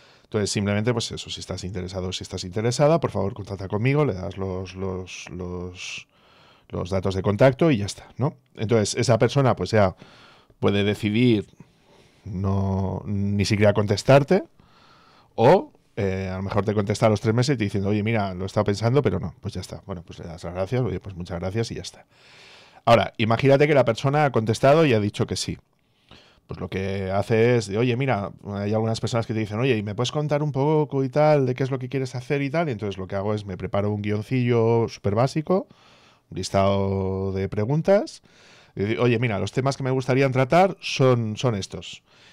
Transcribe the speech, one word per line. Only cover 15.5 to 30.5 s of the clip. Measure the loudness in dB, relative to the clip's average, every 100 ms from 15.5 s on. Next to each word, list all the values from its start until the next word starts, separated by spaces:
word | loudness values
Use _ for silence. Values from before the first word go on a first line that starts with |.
| 6 2 _ _ -4
eh, | -2 -2 -4
a | -6
lo |
mejor | -4 -2 0
te |
contesta | 0 0 2 2
a |
los | 4
tres | 2 2
meses | 2 0
y |
te | -2
diciendo, | -2 0
"Oye, | 0
mira, | 0 -2 -2
lo | -6
he | -4
estado | 0 0
pensando, | 0 2 2
pero | 2 -2
no", | -4 -8
pues | -10
ya | -10
está. | -10 -14 -12
Bueno, | -12
pues | -12 -16
le | -16
das | -14
las | -10
gracias, | -6 -4 -2
"Oye, | -2 -4
pues | -8 -12
muchas | -10 -8
gracias", | -6 -4 -4
y | -6
ya |
está. | -12 -18 _ _ _ -20 -20 -20 -20 -4
Ahora, | 4 6 4 -2
imagínate | 0 2 4 6 6
que |
la | 4 4
persona | 0 0 2 2
ha |
contestado | 2 0 2 4 6 6
y |
ha | 4
dicho | 2 -2 -4
que | -4
sí. | -6 -10 _ _ _ _ _ -20 _ _ -18
Pues | -12
lo | -8
que | -6 -4 -4 -2
hace | -2 0 2 4 2
es | 0
de, | -2
"Oye, | 0 0
mira", | 0 -2 -4 -10 -10
hay | -6 -2
algunas | 0 0 -2
personas | -2 -2 -2
que |
te | -4
dicen, | -4 -2
"Oye, | 0 0
¿y |
me | -2 -4
puedes | -4
contar | -2 -2 -2
un | -2